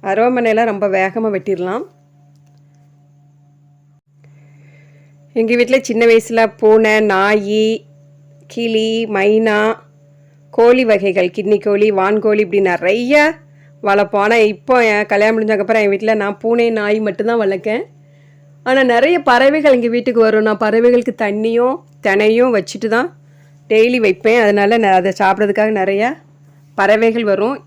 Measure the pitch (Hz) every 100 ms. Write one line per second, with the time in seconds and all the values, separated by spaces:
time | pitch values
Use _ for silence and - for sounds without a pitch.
0 | 196 196 240 254 233 220 233 202 202 190
1 | 190 202 220 196 196 185 180 214 - _
2 | _ _ _ _ _ _ _ _ _ _
3 | _ _ 143 _ 143 143 143 143 143 143
4 | _ 143 143 143 143 143 - _ _ _
5 | _ _ _ 233 226 240 240 262 262 226
6 | 233 226 220 226 226 226 220 220 220 214
7 | 214 190 202 214 202 214 220 220 - _
8 | _ _ _ _ _ - 233 220 220 226
9 | 226 202 202 214 220 208 214 226 _ _
10 | _ _ _ _ _ - 233 254 240 208
11 | 196 185 180 180 196 208 208 202 214 196
12 | 190 214 214 208 202 202 196 170 175 214
13 | 247 294 302 320 _ _ _ _ 208 202
14 | 190 208 202 233 214 202 - 254 226 208
15 | 208 202 214 220 214 220 196 220 208 196
16 | 214 214 202 202 226 233 233 220 208 214
17 | 214 190 220 233 202 190 214 - - _
18 | _ _ _ _ _ _ - 262 262 240
19 | 277 349 277 240 269 311 294 254 233 240
20 | 240 233 220 220 220 208 214 226 240 247
21 | 240 - 214 208 226 233 247 262 _ _
22 | 208 196 214 226 254 220 170 - 220 226
23 | 339 - _ _ _ _ _ 220 233 247
24 | 214 185 220 240 214 208 202 233 208 185
25 | 190 185 190 190 208 202 214 208 190 196
26 | 233 311 _ _ _ _ _ - 196 214
27 | 226 220 214 196 214 269